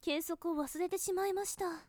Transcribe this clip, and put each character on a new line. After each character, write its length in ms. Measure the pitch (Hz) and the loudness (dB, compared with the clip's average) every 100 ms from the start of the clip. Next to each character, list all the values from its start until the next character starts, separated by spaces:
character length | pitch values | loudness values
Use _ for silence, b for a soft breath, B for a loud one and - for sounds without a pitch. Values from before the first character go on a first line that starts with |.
計 200 | - 294 | -2 0
測 280 | 320 330 339 | 0 -2 0
を 60 | 302 | 0
忘 180 | 277 311 | 0 0
れ 100 | 359 | 0
て 80 | 381 | 0
し 160 | - | 0
ま 120 | 370 392 | 2 2
い 60 | |
ま 120 | 381 392 | 2 -2
し 100 | - | -2
た。 320 | 370 320 | -2 -4